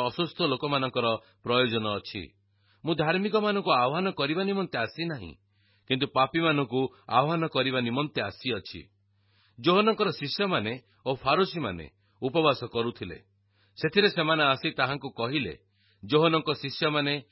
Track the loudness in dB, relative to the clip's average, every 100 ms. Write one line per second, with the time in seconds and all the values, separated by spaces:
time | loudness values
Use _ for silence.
0 | 0 -2 -4 -2 -2 0 -2 -2 -2 0
1 | 0 -2 -6 _ 0 2 2 0 -2 -4
2 | -6 -10 -12 _ _ _ _ _ -4 0
3 | 0 0 0 0 0 0 2 2 2 0
4 | -2 -2 -2 0 -2 -2 -2 -4 -4 -6
5 | -6 -6 -10 -16 _ _ _ _ -4 -2
6 | 0 2 2 2 2 2 0 0 -2 -4
7 | 0 2 2 0 0 0 0 0 0 0
8 | -2 -4 -6 -6 -6 -6 -6 -14 -16 _
9 | _ _ _ _ _ -2 2 4 4 2
10 | 0 -2 -6 -4 0 0 -2 -6 -12 _
11 | -6 -2 0 2 2 -2 -6 -6 -12 _
12 | _ _ -2 2 2 2 -2 -2 -4 -4
13 | -10 -10 _ _ _ _ _ -4 0 4
14 | 2 2 2 4 4 2 -2 -2 -2 -2
15 | -6 -4 -2 -2 -4 -8 _ _ _ _
16 | 2 4 6 4 0 -4 -6 -2 0 0
17 | 0 -2 -8